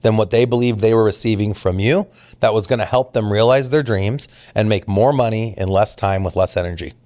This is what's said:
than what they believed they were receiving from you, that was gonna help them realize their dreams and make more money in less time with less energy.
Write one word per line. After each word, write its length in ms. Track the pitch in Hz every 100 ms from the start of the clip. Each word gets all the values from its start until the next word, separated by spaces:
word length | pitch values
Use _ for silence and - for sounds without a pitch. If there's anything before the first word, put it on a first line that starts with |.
than 160 | 113 110
what 120 | 107
they 140 | 117
believed 380 | 123 120 123 110
they 120 | 110
were 120 | 113 110
receiving 480 | - 117 107 104
from 260 | 98 95 92
you, 280 | 104 170 202 - - -
that 120 | 113
was 140 | 110 104
gonna 160 | 123
help 300 | 104 123 127
them 180 | 120 107
realize 380 | 104 113 135 131
their 120 | 147
dreams 460 | 135 101 98 135 - - -
and 140 | - 107
make 180 | 104 -
more 280 | 98 123
money 400 | 143 117 110 113 98
in 140 | 95
less 260 | 95 107 -
time 260 | 98 95
with 140 | 95 87
less 220 | 92 -
energy. 380 | 90 85 82 -